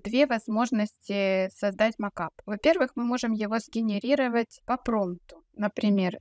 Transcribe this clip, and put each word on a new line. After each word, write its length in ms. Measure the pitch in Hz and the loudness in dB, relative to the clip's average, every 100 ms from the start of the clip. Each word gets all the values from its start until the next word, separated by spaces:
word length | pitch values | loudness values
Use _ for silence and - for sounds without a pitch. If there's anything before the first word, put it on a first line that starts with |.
две 220 | 208 240 285 | 0 2 2
возможности 1200 | 226 - 220 240 214 208 - - 202 196 190 190 | 0 -2 -2 0 0 -2 -6 -6 -2 0 2 -2
создать 500 | - 202 196 220 - | -2 -4 0 0 0
макап. 320 | 202 - 160 - - | -8 -6 -8 -10 -10
Во-первых, 460 | 208 302 349 254 - | 0 2 4 2 -2
мы 80 | |
можем 300 | 240 247 233 | -2 -2 -2
его 240 | 220 208 226 | -2 -2 -4
сгенерировать 1000 | - 226 220 208 240 285 254 233 233 - - | -4 -4 -2 -2 0 0 2 0 -2 -6 -6
по 120 | 254 | -4
промпту. 680 | - 220 180 175 - - _ | 0 0 -2 -6 -14 -20 _
Например, 640 | - 208 - 208 196 180 214 | -4 -4 0 2 4 2 -2